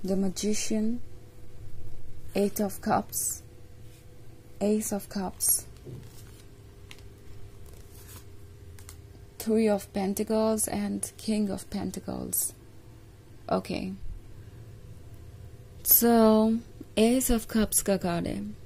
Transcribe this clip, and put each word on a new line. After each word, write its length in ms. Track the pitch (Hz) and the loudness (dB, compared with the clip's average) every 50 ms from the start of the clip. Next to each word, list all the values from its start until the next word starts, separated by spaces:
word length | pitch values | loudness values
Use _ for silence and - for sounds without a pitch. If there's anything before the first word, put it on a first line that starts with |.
| - | 0
The 100 | 180 196 | 2 2
Magician, 720 | 190 196 190 190 - - 208 208 - - - 220 214 214 220 240 240 - - - - - - - - - - - - - - - - - - - - - - - - - - - | 2 2 2 0 0 0 2 2 2 2 2 2 4 4 2 2 0 -2 -4 -6 -12 -12 -14 -14 -10 -10 -8 -8 -8 -4 -4 -2 0 0 0 0 0 0 0 -2 -2 -4 -2 0
Eight 220 | 196 202 202 - - 214 | 2 2 2 2 0 0
of 100 | 190 - - - | 0 -2 -4 0
Cups, 340 | 214 - 196 208 - - - - - - - - - - - - - - - - - - - - - - - - - - - - - - - | 2 2 2 2 -2 -4 -4 -4 -4 -6 -6 -12 -16 -16 -18 -16 -16 -16 -16 -16 -16 -16 -18 -20 -18 -18 -16 -16 -16 -16 -16 -18 -18 -4 0
Ace 280 | 202 208 214 214 214 - 214 | 2 2 4 2 2 -2 -4
of 100 | 196 - - - | -4 -6 -6 -6
Cups, 320 | 202 185 180 - - - - - - - - - - - - - - - - - - - - - - - - - - - - - - - - - - - - - - - - - - - - - - - - - - - - - - - - - - - - - - - - - - - - - - - - - - - - - - - - - - | -4 -4 -4 -4 -2 0 0 0 0 -2 -8 -16 -16 -14 -12 -12 -12 -14 -14 -16 -16 -16 -16 -18 -18 -18 -20 -18 -18 -20 -20 -18 -18 -16 -16 -16 -16 -16 -18 -18 -16 -16 -14 -12 -12 -12 -12 -12 -16 -16 -16 -16 -16 -16 -18 -18 -18 -16 -16 -16 -16 -16 -16 -16 -16 -16 -18 -18 -18 -16 -16 -16 -16 -16 -16 -18 -18 -18 -18 -20 -20 -20 -20 -14 -6
Three 300 | - 220 220 220 226 214 208 | 0 4 4 6 6 6 4
of 100 | 190 - - - | 2 0 -4 -2
Pentacles 720 | 202 190 190 196 - 214 - 220 220 220 220 220 214 214 - | -2 0 0 0 -2 0 2 2 4 4 4 2 2 0 -2
and 400 | - 208 208 202 202 196 - - - - | -2 -2 -2 -2 -2 -4 -6 -6 -10 -6
King 260 | - 220 220 214 208 196 185 | -2 0 2 2 2 0 -2
of 80 | 190 - - - | -4 -6 -6 -6
Pentacles। 680 | 196 185 185 185 190 - - - 62 64 - - - - - - - - - - - - - - - - - - - - - - - - - | -4 -4 -4 -4 -6 -6 -6 -4 -4 -4 -2 -2 -2 -2 -2 -6 -10 -18 -18 -18 -18 -18 -18 -20 -20 -20 -20 -20 -20 -20 -20 -20 -14 -4 -2
Okay। 300 | - 190 - - - - - 190 190 - - - - - - - - - - - - - - - - - - - - - - - - - - - - - - - - - - - - - - | -2 -2 0 -2 -4 -4 -4 -6 -8 -6 -6 -6 -6 -6 -12 -14 -16 -16 -16 -16 -16 -16 -16 -16 -16 -16 -16 -16 -16 -16 -14 -16 -16 -16 -16 -16 -16 -16 -16 -16 -16 -16 -18 -18 -16 -6 4
So, 260 | - - - 233 233 233 233 220 220 220 220 220 220 226 233 - - - - - - - 208 | 6 6 8 10 8 10 10 10 10 10 10 8 6 4 2 -2 -6 -14 -16 -16 -2 4 6
Ace 320 | 220 233 247 262 254 - | 6 8 6 4 4 4
of 200 | 240 226 - - - | 2 2 2 2 2
Cups 260 | 220 214 - - - | 2 4 4 2 0
का 140 | - - 196 | 2 2 2
कार्ड 300 | 180 - 180 170 170 175 | 2 2 0 0 0 -2
है। 140 | - - 196 208 208 - - - | -2 -4 -4 -6 -6 -8 -10 -14